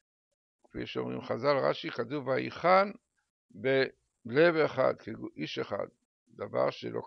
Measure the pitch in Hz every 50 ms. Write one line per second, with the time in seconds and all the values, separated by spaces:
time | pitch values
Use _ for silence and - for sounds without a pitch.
0 | _ _ _ _ _ _ _ _ _ _ _ _ _ _ - 123 123 123 - 127
1 | 123 123 127 127 - - 117 117 127 143 143 131 135 147 - - - 160 - -
2 | - 117 147 147 123 131 131 127 127 120 - - - 175 185 190 202 208 - -
3 | _ _ _ _ _ _ _ _ _ _ - 104 107 131 135 135 131 - - _
4 | _ _ _ _ - 110 120 147 170 175 160 160 143 - - 131 131 131 139 -
5 | - - 113 - 127 - - - 156 - - 131 127 - 104 98 95 - _ _
6 | _ _ _ _ _ _ - - 104 101 - 64 65 139 - - 120 - 113 117
7 | -